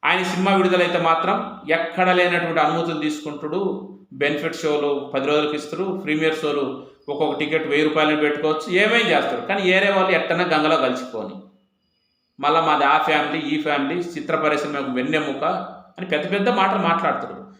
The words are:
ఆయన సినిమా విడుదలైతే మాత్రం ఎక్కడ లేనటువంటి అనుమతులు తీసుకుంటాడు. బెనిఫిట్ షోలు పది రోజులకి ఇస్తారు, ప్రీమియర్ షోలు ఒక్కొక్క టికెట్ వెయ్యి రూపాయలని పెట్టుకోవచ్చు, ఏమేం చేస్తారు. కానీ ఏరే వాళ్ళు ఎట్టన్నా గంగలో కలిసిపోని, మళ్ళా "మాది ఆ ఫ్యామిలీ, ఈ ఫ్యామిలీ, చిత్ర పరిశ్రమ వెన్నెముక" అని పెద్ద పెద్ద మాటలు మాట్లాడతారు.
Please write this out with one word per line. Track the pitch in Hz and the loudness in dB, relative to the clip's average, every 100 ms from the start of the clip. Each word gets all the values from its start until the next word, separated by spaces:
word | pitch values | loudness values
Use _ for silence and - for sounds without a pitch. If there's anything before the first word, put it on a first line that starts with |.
ఆయన | 147 185 | 2 0
సినిమా | 185 185 190 | 0 0 2
విడుదలైతే | 196 185 180 175 175 | 4 4 2 2 2
మాత్రం | 165 165 175 226 233 - - | 2 2 2 -2 -4 -12 -2
ఎక్కడ | 165 165 - 185 | -2 -2 0 2
లేనటువంటి | 180 180 175 170 160 | 4 2 2 0 0
అనుమతులు | 151 165 170 156 | 2 0 -2 -2
తీసుకుంటాడు. | 151 147 151 143 151 175 190 - - - - | -4 -4 -8 -10 -6 -4 -2 -4 -10 -18 -20
బెనిఫిట్ | 135 143 147 165 - | -4 -2 -2 -4 -4
షోలు | 160 147 147 139 - | -2 0 0 -2 -2
పది | 135 139 | -4 0
రోజులకి | 151 151 151 | 0 0 -4
ఇస్తారు, | - 160 190 - | -6 -6 -4 -4
ప్రీమియర్ | 151 156 160 156 | -2 0 0 0
షోలు | 151 143 131 127 - _ - | -2 -2 -2 -6 -14 _ -8
ఒక్కొక్క | 143 151 143 | -2 -2 -2
టికెట్ | 147 156 151 | -2 -2 0
వెయ్యి | 147 151 | 2 2
రూపాయలని | 156 151 151 | 2 2 2
పెట్టుకోవచ్చు, | 151 151 156 151 - | 2 0 0 -2 0
ఏమేం | 180 214 233 | 2 4 4
చేస్తారు. | 202 151 135 - - | 4 2 0 -4 -4
కానీ | 196 185 | 0 2
ఏరే | 185 202 | 4 4
వాళ్ళు | 196 185 | 2 2
ఎట్టన్నా | 165 - 170 | 2 2 0
గంగలో | 180 156 151 160 | 2 2 4 2
కలిసిపోని, | 127 120 - 113 98 92 - _ _ _ _ _ _ _ _ - | 2 -2 -6 -8 -10 -12 -18 _ _ _ _ _ _ _ _ -4
మళ్ళా | 143 160 | 2 2
"మాది | 160 147 | 4 2
ఆ | 139 143 | 6 4
ఫ్యామిలీ, | - 151 147 156 | 4 2 2 -2
ఈ | 143 151 | -2 -2
ఫ్యామిలీ, | 151 143 139 175 | 0 0 0 -4
చిత్ర | 175 151 - 156 | -4 -8 -2 0
పరిశ్రమ | 151 147 147 143 131 | 0 0 -2 -4 -4
వెన్నెముక" | 127 127 156 147 131 156 190 - - - - | -2 0 0 -2 -2 -2 -2 -6 -14 -20 -14
అని | 180 | -4
పెద్ద | 151 180 | -2 -2
పెద్ద | 202 202 | 0 0
మాటలు | 196 196 196 | 2 2 2
మాట్లాడతారు. | 165 165 175 - - - - - | 0 0 0 -2 -6 -12 -16 -20